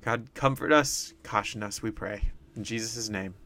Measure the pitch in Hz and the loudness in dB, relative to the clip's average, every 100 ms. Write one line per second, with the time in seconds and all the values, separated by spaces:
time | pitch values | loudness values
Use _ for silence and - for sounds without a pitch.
0 | - 117 117 - 139 135 - 151 139 - | 0 0 -2 2 2 2 6 6 6 0
1 | - - - 110 101 107 104 101 113 107 | -6 -12 -2 0 0 -4 -6 -4 -6 -4
2 | 95 104 - - - - 101 113 113 117 | -6 -2 -2 -2 -14 -10 -6 -4 -4 -6
3 | 110 101 98 92 | -4 -4 -4 -8